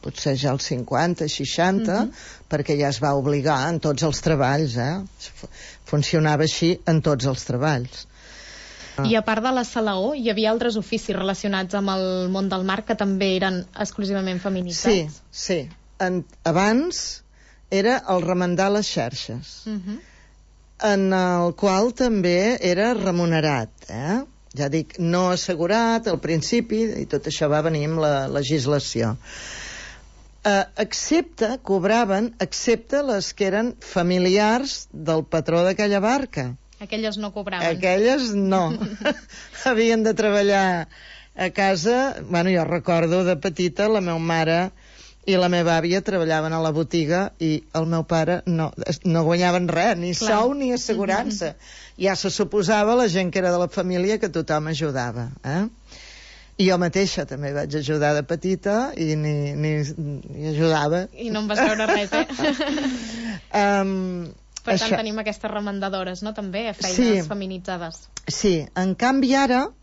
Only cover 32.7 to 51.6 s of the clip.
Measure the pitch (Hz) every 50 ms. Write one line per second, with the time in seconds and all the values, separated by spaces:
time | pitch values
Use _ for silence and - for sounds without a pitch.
32.7 | 226 220 226 - - 285 285 269 226 196 180 - - - 202 190 185 208 226 247
33.7 | - - - - - 190 170 180 180 180 180 185 185 208 214 214 226 247 277 269
34.7 | - - - _ - 151 156 156 160 160 156 - - 160 - - 160 170 175 185
35.7 | 196 - 208 208 202 196 190 214 247 277 262 - - 156 131 123 123 - _ -
36.7 | - - 214 - 220 214 220 220 208 214 214 208 208 208 202 202 190 180 165 170
37.7 | 165 180 185 180 180 196 208 240 262 285 262 226 208 202 196 190 190 190 175 160
38.7 | - 226 220 208 208 - 214 285 - - - - - - - - - - - 269
39.7 | 247 220 226 226 233 226 220 220 214 - 220 214 202 208 202 202 202 196 190 185
40.7 | 180 170 - - - - - - - - - _ _ - 185 185 - - 196 196
41.7 | 190 175 151 220 240 247 269 269 - - - - 180 170 170 185 185 175 160 -
42.7 | 170 175 - - 170 165 165 165 170 185 185 175 185 151 - 196 156 - 180 180
43.7 | - - 202 214 220 208 190 175 170 165 165 165 165 165 160 160 165 170 180 190
44.7 | - - - - - - - - - _ - - 190 180 180 180 180 175 170 170
45.7 | 165 165 160 170 175 196 190 - 196 185 165 156 160 156 156 160 160 160 160 160
46.7 | 151 156 165 - - 170 156 143 170 180 196 208 - - 165 160 156 147 - -
47.7 | - 165 160 160 170 165 156 - 170 165 160 160 180 175 - 185 170 160 160 147
48.7 | - - - - 147 - - 185 165 165 165 156 170 170 180 180 175 180 180 170
49.7 | 160 165 175 226 214 170 175 180 175 - 226 214 214 208 226 254 285 285 277 254
50.7 | 247 240 - - 220 180 202 185 190 208 - - 214 202 185 156 - -